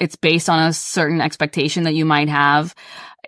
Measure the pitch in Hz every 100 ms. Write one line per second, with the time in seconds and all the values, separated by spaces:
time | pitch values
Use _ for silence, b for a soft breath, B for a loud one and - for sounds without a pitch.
0 | 170 - 160 165 - 165 160 156 - 180
1 | 151 165 143 - 147 - 147 180 165 156
2 | 156 147 151 147 143 147 165 - B B
3 | B B